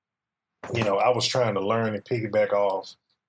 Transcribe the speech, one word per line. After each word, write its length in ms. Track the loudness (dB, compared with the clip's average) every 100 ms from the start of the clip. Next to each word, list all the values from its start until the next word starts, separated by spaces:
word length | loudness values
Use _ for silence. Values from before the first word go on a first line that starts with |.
| _ _ _ _ _ _ -6
you 100 | -2
know, 140 | 0 2
I 120 | 2
was 180 | 2 0
trying 260 | 0 0 0
to 60 |
learn 320 | 0 0 -2 -4
and 80 |
piggyback 480 | -6 -6 -2 0 2
off 440 | 2 2 0 -6 -16 _ _